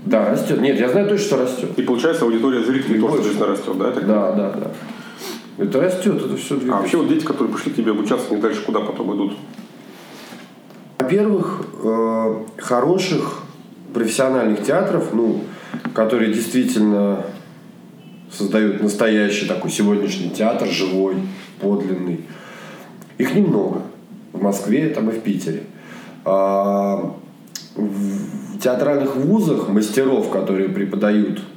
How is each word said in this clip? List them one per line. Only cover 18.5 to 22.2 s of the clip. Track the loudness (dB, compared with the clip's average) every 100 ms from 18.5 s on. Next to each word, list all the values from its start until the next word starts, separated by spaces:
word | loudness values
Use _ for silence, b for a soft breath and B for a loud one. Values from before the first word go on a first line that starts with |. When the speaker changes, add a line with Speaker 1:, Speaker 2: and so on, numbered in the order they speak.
| 2 2 2
Speaker 1:
настоящий | 0 2 2 4 2 0 -2
такой | -2 -2
сегодняшний | 0 2 2 0 -2 -4
театр, | 0 0 2 -2
живой, | 0 0 2 2 0 -4 B B -4
подлинный. | 0 0 0 -4 -4 -6